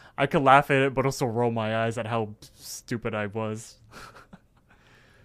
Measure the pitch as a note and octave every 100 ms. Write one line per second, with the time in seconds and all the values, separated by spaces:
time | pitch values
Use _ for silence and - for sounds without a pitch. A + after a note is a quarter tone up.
0 | - - C#3 F3 C3+ C3+ C#3+ C#3 C3+ C3
1 | C3+ C3 B2+ A2 A#2+ A2+ G#2+ A2+ A2+ A#2
2 | A2 A#2 G#2+ G#2 - - - - - A#2+
3 | A#2 G#2+ G#2 G#2+ A2 G#2+ - - - -
4 | - - - - _ _ _ _ _ -
5 | _ _